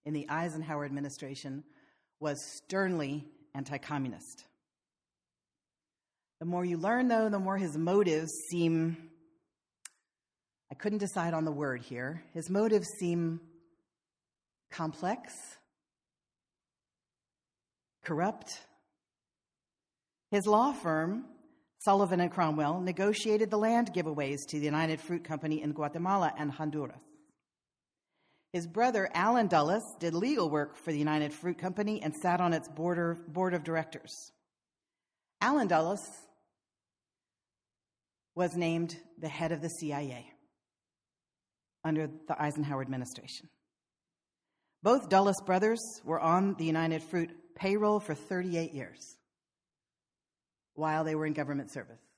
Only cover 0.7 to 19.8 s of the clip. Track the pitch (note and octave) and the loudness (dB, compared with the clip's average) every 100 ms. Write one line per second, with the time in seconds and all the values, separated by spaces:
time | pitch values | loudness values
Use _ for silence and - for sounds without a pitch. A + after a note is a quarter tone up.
0.7 | D3+ C#3+ C#3 C#3+ C#3 C#3 C3+ C#3 C3+ - | -6 -4 -6 -6 -8 -10 -10 -10 -10 -12
1.7 | _ _ _ _ _ D3+ C#3 - - _ | _ _ _ _ _ -4 -4 -8 -14 _
2.7 | F#3+ F#3+ F3 C#3 D3 D3 - _ C#3 C3+ | 0 0 0 -2 -4 -8 -20 _ -10 -8
3.7 | C#3 - D3 C3+ G#2+ - - - _ _ | -8 -4 -4 -4 -6 -14 -20 -20 _ _
4.7 | _ _ _ _ _ _ _ _ _ _ | _ _ _ _ _ _ _ _ _ _
5.7 | _ _ _ _ _ _ _ E3 F3 F3+ | _ _ _ _ _ _ _ -4 0 0
6.7 | E3+ F#3 A#3+ B3+ A3+ A3 G3+ F#3+ G3 F3+ | 0 0 2 4 4 4 2 0 0 0
7.7 | D3 E3 G3 F#3+ D#3 D#3+ - - F3 E3 | 0 4 4 4 2 0 -6 -4 0 2
8.7 | E3 E3 E3 - - _ _ _ _ _ | 4 2 -2 -10 -20 _ _ _ _ _
9.7 | _ - _ _ _ _ _ _ _ _ | _ -20 _ _ _ _ _ _ _ _
10.7 | D3 G#3 G#3 G3 - E3+ E3 D#3+ D3 D3 | -6 -2 0 -2 -2 0 0 0 0 -2
11.7 | B2+ A#2+ A#2+ B2+ E3 - E3 E3 F#3+ A3 | -4 -6 -6 -6 -8 -10 -10 -2 2 4
12.7 | G#3 E3+ - F3 E3+ E3 E3 - - _ | 4 2 -4 -2 0 0 -4 -10 -20 _
13.7 | _ _ _ _ _ _ _ _ _ _ | _ _ _ _ _ _ _ _ _ _
14.7 | - D#3+ - F3+ B3 - - - - _ | -6 -6 -4 -4 -4 -8 -18 -18 -20 _
15.7 | _ _ _ _ _ _ _ _ _ _ | _ _ _ _ _ _ _ _ _ _
16.7 | _ _ _ _ _ _ _ _ _ _ | _ _ _ _ _ _ _ _ _ _
17.7 | _ _ _ - D#3 F#3+ A3 - - - | _ _ _ -6 -2 -2 -4 -12 -16 -16
18.7 | _ _ _ _ _ _ _ _ _ _ | _ _ _ _ _ _ _ _ _ _
19.7 | _ | _